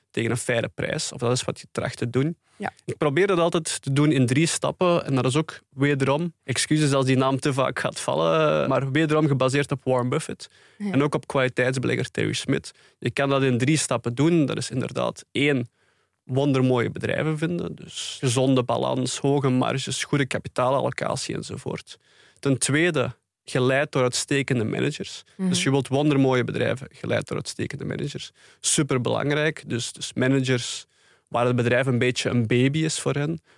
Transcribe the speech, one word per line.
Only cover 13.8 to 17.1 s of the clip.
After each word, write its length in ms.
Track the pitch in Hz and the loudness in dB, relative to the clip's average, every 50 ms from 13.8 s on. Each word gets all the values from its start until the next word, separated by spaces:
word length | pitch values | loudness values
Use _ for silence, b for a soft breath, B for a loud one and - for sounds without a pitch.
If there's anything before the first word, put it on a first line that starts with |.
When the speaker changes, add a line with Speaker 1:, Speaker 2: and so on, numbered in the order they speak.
| - - 131 117 - 120 120 | 0 0 -2 -2 -2 -4 0
Speaker 1:
doen. 300 | 123 143 165 175 165 143 | 2 2 4 6 4 2
Dat 120 | 120 110 | 2 0
is 120 | 110 120 - | -6 -6 -6
inderdaad 560 | 127 127 113 - 127 123 123 117 - - - _ | -4 -4 -4 -4 -2 -2 -2 -2 -4 -8 -18 _
één, 380 | - 120 139 147 143 123 120 - _ _ _ _ _ _ _ _ _ _ _ | -2 0 0 2 0 0 -2 -6 _ _ _ _ _ _ _ _ _ _ _
wondermooie 640 | - 131 135 143 147 131 131 127 127 127 120 113 - | -4 -2 0 2 2 4 4 4 4 4 2 2 -2
bedrijven 460 | - - - - | -4 -4 -4 -2